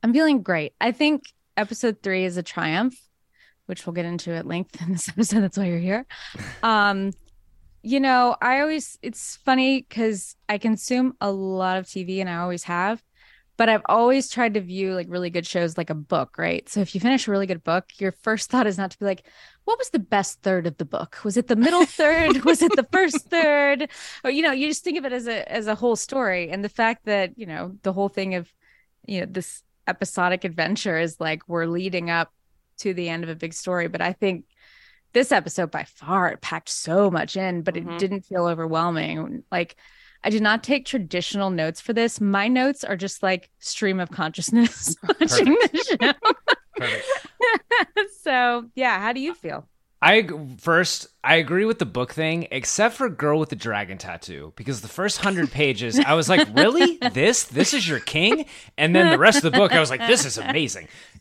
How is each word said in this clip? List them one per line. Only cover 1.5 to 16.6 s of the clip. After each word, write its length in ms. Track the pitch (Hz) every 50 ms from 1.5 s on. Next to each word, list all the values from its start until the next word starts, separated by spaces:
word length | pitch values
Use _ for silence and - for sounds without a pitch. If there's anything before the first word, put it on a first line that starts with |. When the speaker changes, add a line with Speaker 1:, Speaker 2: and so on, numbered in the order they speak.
| _
Speaker 1:
episode 480 | 202 214 - 226 - - 233 214 - -
three 220 | 196 185 185 185
is 100 | 185 175
a 80 | 180 170
triumph, 560 | - - 175 165 156 160 185 233 262 247 - _ _ _ _ _ _ _ _ _ _ _ _ _
which 180 | - 180 - -
we'll 80 | 180 170
get 100 | 180 170
into 280 | 170 175 170 - 170
at 140 | 170 165 -
length 360 | - 170 175 185 - - -
<laughs> 40 | 170
in 60 | 175
this 160 | 190 165 -
episode. 320 | - - 196 226 - 208 226
That's 180 | 196 180 -
why 100 | 196 196
you're 120 | 175 170 170
here. 260 | 175 185 202 240 269 - - - - - -
Speaker 2:
<laughs> 260 | - - - - -
Speaker 1:
Um, 500 | - 226 220 208 202 202 196 196 196 196 185 - - _ _ _ _ _ _ _ - - _ _
you 200 | - 220 262 277
know, 340 | 269 269 254 254 247 247 - -
I 180 | - 247 254 277
always, 380 | 294 311 311 302 - - - -
it's 360 | - 247 226 - - - -
funny 460 | - - 269 262 262 262 269 269 254 -
'cause 520 | - - 220 226 220 208 185 - - - _ _ -
I 80 | 208
consume 580 | 196 - 226 220 - - - 247 247 254 262 - -
a 100 | 208 202
lot 460 | 196 190 190 190 190 185 185 185 185
of 100 | 190 185
T 160 | - - 190 180
V, 160 | 180 185 190
and 100 | 185 180
I 100 | 175 170
always 240 | 175 180 175 175 -
have. 360 | - 175 175 185 202 233 226 _ _ _ _ _ _ _ _ _ _ _
But 120 | - 226 220
I've 120 | 220 214 -
always 440 | - 202 226 233 247 262 269 262 -
tried 260 | - 247 240 226 202
to 60 | 214
view, 320 | 185 175 185 190 190 190 185
like, 140 | 180 175 180
really 200 | 175 180 180 175
good 180 | 175 175 170
shows 300 | - - 180 170 165 160
like 120 | - 165 -
a 60 | 170
book, 420 | 151 147 - 180 151 131 - _
right? 300 | - 170 170 170 -